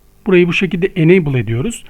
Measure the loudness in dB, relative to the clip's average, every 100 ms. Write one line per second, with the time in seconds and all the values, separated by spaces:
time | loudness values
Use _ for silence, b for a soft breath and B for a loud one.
0 | _ _ 0 2 2 0 -4 -2 -4 0
1 | 2 4 2 -2 -2 -4 -6 -8